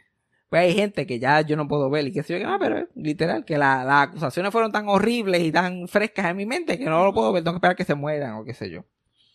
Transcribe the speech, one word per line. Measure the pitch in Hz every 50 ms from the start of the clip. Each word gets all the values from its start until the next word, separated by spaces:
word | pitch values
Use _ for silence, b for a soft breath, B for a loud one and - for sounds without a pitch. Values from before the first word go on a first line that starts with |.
| b b b b b b b b b b
pues | - 160 180
hay | 175 170
gente | - 208 208 - 165 139
que | - 123 117
ya | 123 131 147 156 156
yo | 151 151
no | 156 151 135
puedo | 147 147 139 131
ver | 143 156 147
y | 135 190
qué | 196 147
sé | - 170
yo, | 180
que, | 214
ah, | 311 381 403
pero, | 415 240 - -
eh, | 349 - -
literal, | - 156 151 151 - 160 170 208 262 -
que | - 160 147
la, | 143 135 135 131 127
las | 135 143 147 143 -
acusaciones | 175 151 165 131 - 170 185 202 196
fueron | 226 226 214 208
tan | 208 208 208
horribles | 202 196 202 226 240 240 214 196 180 170 175
y | 160 143
tan | 170 185 180 180 180 175 -
frescas | - 208 208 226 - - 185
en | 170 175 196
mi | 202
mente | 220 262 359 339 285 185 151
que | -
no | 160 160 165 185
lo | 196 190
puedo | - 226 220 202
ver, | 175 160
tengo | 165 175
que | 175
esperar | - 180 180
que | - 180
se | - 151
mueran | 143 139 151 156 147 143 120 107
o | 110 110
qué | 120 110
sé | - 110 95
yo. | 80 87 - _ _ _ _ _ _ _ _ _